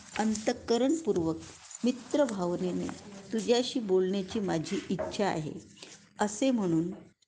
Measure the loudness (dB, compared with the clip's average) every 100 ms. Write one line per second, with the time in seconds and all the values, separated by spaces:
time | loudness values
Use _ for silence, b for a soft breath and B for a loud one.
0 | -8 -2 0 0 0 -2 0 2 4 2
1 | 0 0 0 -2 -8 -18 -20 -2 -2 -2
2 | 0 2 2 0 -2 0 -2 -2 -4 -8
3 | -14 -16 -6 -2 2 2 2 -2 2 4
4 | 4 0 -2 -2 0 0 -2 -4 -2 -2
5 | -2 0 0 0 -4 -8 -14 B B B
6 | B -2 -2 2 2 4 4 2 2 -4
7 | -14 _